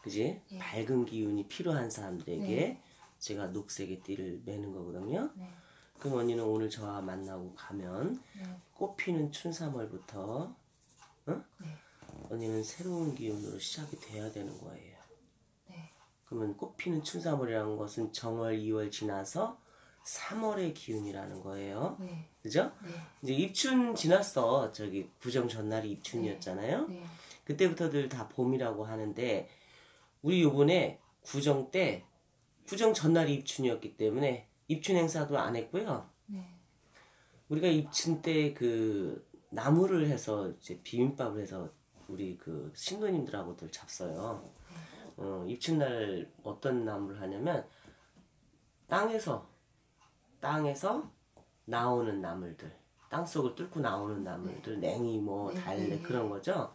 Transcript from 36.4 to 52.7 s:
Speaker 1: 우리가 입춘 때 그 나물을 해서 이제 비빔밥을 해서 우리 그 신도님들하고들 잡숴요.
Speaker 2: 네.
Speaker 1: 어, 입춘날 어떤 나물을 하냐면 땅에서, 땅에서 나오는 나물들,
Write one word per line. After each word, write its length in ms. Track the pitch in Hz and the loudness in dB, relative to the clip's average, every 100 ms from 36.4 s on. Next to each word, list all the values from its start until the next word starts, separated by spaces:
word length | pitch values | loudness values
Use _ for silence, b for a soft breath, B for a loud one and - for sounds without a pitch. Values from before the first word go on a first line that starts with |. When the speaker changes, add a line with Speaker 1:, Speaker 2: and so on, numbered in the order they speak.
| 180 175 - _ B B B B B B - | -10 -18 -20 _ B B B B B B -2
Speaker 1:
우리가 180 | 151 175 | 2 6
입춘 540 | 156 147 - 165 160 | 6 4 2 2 2
때 300 | 165 156 147 | 4 4 4
그 760 | 147 120 113 110 101 87 - - - - | 4 2 4 4 2 0 -4 -10 -20 -10
나물을 560 | 104 127 165 190 175 147 | 0 6 8 8 6 4
해서 420 | 120 - 104 92 | 2 0 0 -2
이제 300 | - - 90 | -6 -10 -10
비빔밥을 600 | - 117 131 139 117 104 | -2 2 4 2 -2 -4
해서 280 | 95 95 80 - _ - - | -6 -6 -8 -12 _ -20 -10
우리 300 | - - - | -6 -6 -6
그 340 | 156 156 147 - | -8 -8 -8 -8
신도님들하고들 960 | - 202 214 170 120 101 87 87 80 | -6 0 2 2 0 -4 -6 -8 -12
잡숴요. 720 | - - - 87 80 110 101 | -12 -10 -8 -6 -4 -4 -6
Speaker 2:
네. 80 | 95 - B B B B B - | -10 -18 B B B B B -10
Speaker 1:
어, 280 | 196 92 175 | -6 -4 -4
입춘날 840 | 123 165 156 135 117 101 90 - - | -2 2 4 4 2 -2 -2 -6 -10
어떤 420 | 107 98 135 123 110 | -10 -4 0 2 0
나물을 340 | 101 98 101 | -2 -4 -6
하냐면 460 | 95 101 160 143 - B B B B B - _ _ _ _ _ - | -6 -2 0 0 -4 B B B B B -20 _ _ _ _ _ -2
땅에서, 600 | 185 220 220 170 110 - _ _ _ _ _ _ _ _ _ | 2 2 2 0 -4 -6 _ _ _ _ _ _ _ _ _
땅에서 720 | 147 151 147 139 196 262 - - _ - - _ - | -2 2 2 2 0 0 -4 -14 _ -20 -20 _ -4
나오는 560 | 120 123 120 117 98 | 0 4 2 2 -2
나물들, 540 | 87 90 87 78 78 | -4 -4 -8 -10 -14